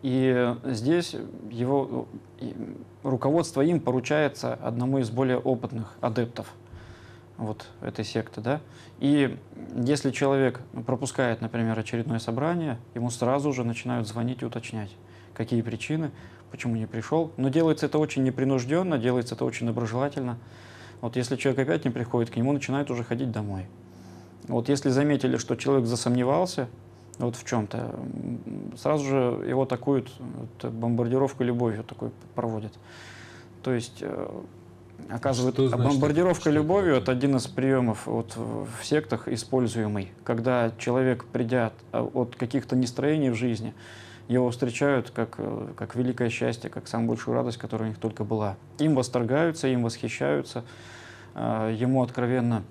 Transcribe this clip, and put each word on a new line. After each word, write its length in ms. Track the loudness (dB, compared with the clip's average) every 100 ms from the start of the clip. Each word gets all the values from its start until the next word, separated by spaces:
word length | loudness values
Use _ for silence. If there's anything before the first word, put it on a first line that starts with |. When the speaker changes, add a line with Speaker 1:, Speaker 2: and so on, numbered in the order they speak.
Speaker 1:
и 540 | 2 4 4 4 2 0 -4
здесь 500 | -2 2 2 2 -8 -10 -12 -10
его, 580 | -4 2 2 2 -4 -6 -12 -16 -12
и 160 | -10 -8 -10 -12 -16 -8
руководство 580 | -2 2 4 2 2 2
им 180 | 4 4
поручается 760 | 2 0 2 2 2 0 -6
одному 460 | -4 -4 0 2 2
из 100 | 2
более 280 | 0 2 2
опытных 560 | 2 0 -2 -6 -8 -4
адептов 460 | -2 0 -2 -4 -12 -14 -20 -18 -18 -20 -20 -20 -20 -8
вот 280 | -6 -6 -12 -10
этой 240 | -10 -6 -4
секты, 340 | -4 -4 -6
да. 200 | -4 -4 -6 -20 -20 -2
И 380 | 2 4 4 0 -14 -16 -8 -2
если 360 | 2 2 0
человек 500 | 2 2 4 4 2 -10 -8 -2
пропускает, 560 | -2 -2 0 0 0
например, 360 | -2 -2 0 0
очередное 420 | -2 -4 -2 -2
собрание, 580 | -2 -2 0 0 -2 -6 -8 -6
ему 140 | -4
сразу 420 | 0 2 2 0
же 120 | 0
начинают 440 | -2 -4 -4 -4 -4
звонить 340 | -2 -4 -4
и 20 | -6
уточнять, 460 | -6 -8 -8 -8 -12 -20 -20 -18
какие 280 | -8 0 0
причины, 480 | 0 -4 -4 -2 -2 -8 -20 -20 -16
почему 240 | -6 -2 -2
не 100 | -2
пришел. 460 | -6 0 0 0 0
Но 120 | 2
делается 380 | 4 4 4 2
это 100 | 2
очень 260 | 2 2
непринужденно, 720 | 0 2 2 2 2 0 2 2
делается 360 | 2 2 0 -2
это 80 |
очень 220 | -2 0 -2
доброжелательно. 720 | 0 -2 0 -2 -2 -4 -6 -10 -20 -20 -20 -20 -8
Вот 140 | -4 -2
если 180 | 0 0
человек 320 | 2 2 2
опять 160 | 2 0
не 60 |
приходит, 380 | -2 0 0 0
к 60 | 0
нему 160 | 0
начинают 380 | 0 0 -2 -2
уже 120 | -4
ходить 280 | -2 -2 -2
домой. 340 | -4 -4 -6 -8 -14 -20 -20 -20 -20 -20 -16 -2
Вот 200 | -2 2
если 200 | 2 4
заметили, 480 | 4 4 4 4 0
что 180 | 0 -2
человек 320 | 4 4 4
засомневался 800 | 0 2 2 4 2 2 -2 -6 -8 -20 -20 -20 -4
вот 180 | -4 -4
в 100 | -2
чем-то, 320 | -2 0 -4
м, 960 | -6 -6 -8 -6 -6 -6 -8 -10 -10 -4
сразу 280 | 0 2 2
же 100 | 4 4 0 0
его 160 | 2
атакуют, 480 | 2 0 2 2 0 -12 -12 -10 -12 -8
вот, 100 | -6
бомбардировку 720 | -2 0 2 4 4 2 2
любовью 400 | 0 2 0 0
такой 280 | -6 -8 -10 -10 -10 -4
проводят. 380 | -2 -4 -8 -14 -20 -20 -18 -18 -18 -20 -20 -8
То 80 | 0
есть, 260 | 0 -2 -10
э, 400 | -8 -6 -8 -10 -14 -18 -20 -20 -20 -18 -10
оказывают, 460 | -4 0 2 0 2
Speaker 2:
Что 100 | 2
Speaker 1:
а 20 |
Speaker 2:
значит 160 | 4 4
это? 40 |
Speaker 1:
бомбардировка 480 | 4 4 4 4 4
Speaker 2:
Что 80 | 4
это 100 | 4
Speaker 1:
любовью — 340 | 4 4 6 4
Speaker 2:
такое? 20 |
Speaker 1:
это 80 | 4
один 240 | 2 4 2
из 100 | 0
приемов 580 | 0 4 4 4 0 -2
вот 280 | -2 -2 -6
в, 320 | -6 -6 -6 -8
в 40 | 2
сектах 420 | 2 2 -4 -2
используемый, 840 | -6 0 2 2 2 0 -2 -4 -8
когда 480 | -2 0 2 4 2 0
человек, 480 | 0 4 4 2 -2
придя 460 | -2 2 2 2 -2 -4
от, 240 | -2 0 0
от 200 | -2 -2
каких-то 400 | -2 -2 2 2
настроений 540 | 2 0 0 2 2
в 60 | 2
жизни, 380 | 0 -2 -4 -10 -18 -18 -18 -20 0
его 220 | 4 4
встречают 600 | 2 -2 2 4 4 0
как, 240 | -2 -4 -2
э, 300 | -6 -6 -8 -8
как 180 | -6 -2
великое 340 | -2 0 0
счастье, 400 | 0 -2 -2 -8
как 180 | -10 -6
самую 200 | -2 0
большую 260 | -2 0 0
радость, 220 | 0 -4
которая 280 | -6 -4 -4
у 40 |
них 80 | -4
только 240 | -6 -4 -2
была. 320 | 0 -2 -4 -14 0
Им 160 | 2 4
восторгаются, 720 | 2 0 2 2 2 2 0
им 160 | 2
восхищаются, 840 | 0 -2 -6 -2 0 0 -2 -10 -10 -18 -18 -18 -18 -18 -14 -6
э, 400 | -2 -2 -2 0
ему 220 | 2 2
откровенно 600 | 2 0 0 2 2 0 -4